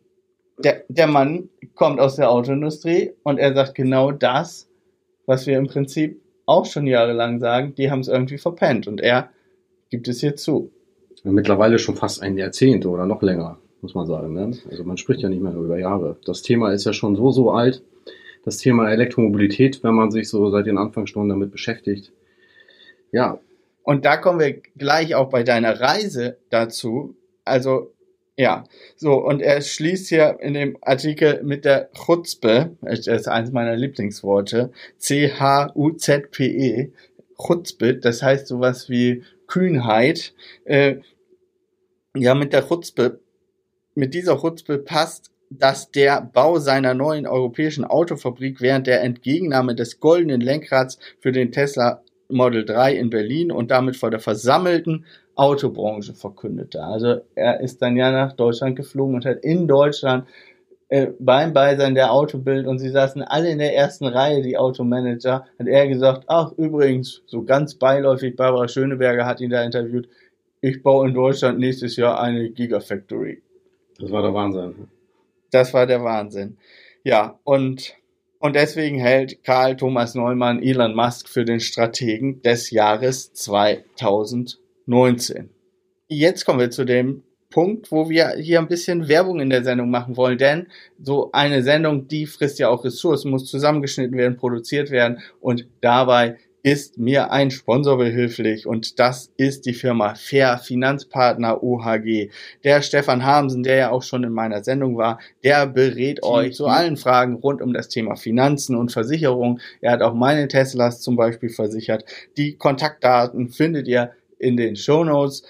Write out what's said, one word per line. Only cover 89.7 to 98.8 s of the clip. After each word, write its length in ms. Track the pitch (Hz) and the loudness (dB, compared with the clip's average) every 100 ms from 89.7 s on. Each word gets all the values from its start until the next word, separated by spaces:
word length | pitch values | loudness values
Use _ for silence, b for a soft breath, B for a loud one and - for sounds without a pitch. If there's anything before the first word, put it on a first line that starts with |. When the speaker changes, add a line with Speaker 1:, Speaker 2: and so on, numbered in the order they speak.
| 123 120 | 0 0
Speaker 1:
machen 260 | 123 120 123 | -2 -4 0
wollen, 220 | 127 123 | 0 4
denn 300 | 139 156 180 B B B | 2 2 -6 B B B
so 300 | 131 143 - | -4 -2 0
eine 300 | 135 143 139 | 0 2 2
Sendung, 440 | 127 151 156 143 135 | 2 2 2 -2 -4
die 180 | 156 151 | -8 -8
frisst 340 | - 147 - | -4 -4 0
ja 100 | 120 | 0
auch 160 | 120 131 | 0 -2
Ressourcen, 440 | 120 175 175 143 | -4 -2 -2 -2
muss 160 | 131 131 | -4 -4
zusammengeschnitten 720 | 135 147 151 139 - 127 127 | -2 0 0 -2 -4 -6 0
werden, 200 | 123 123 | -2 0
produziert 520 | 123 120 117 147 143 | -4 -4 -4 -4 -2
werden 300 | 127 120 120 B B | 2 2 0 B B
und 260 | - 120 117 _ | -4 -4 -6 _
dabei 560 | 120 123 127 123 117 117 b _ | 2 4 4 4 4 -2 b _
ist 360 | 139 143 - - | 0 0 -2 -6
mir 320 | 117 139 - | 0 0 2
ein 180 | 135 131 | 0 0
Sponsor 480 | 131 - 123 143 127 | -2 -2 0 2 2
behilflich 680 | 120 120 120 120 110 110 - | 2 0 -2 -2 -2 -2 -4
und 320 | 113 | -6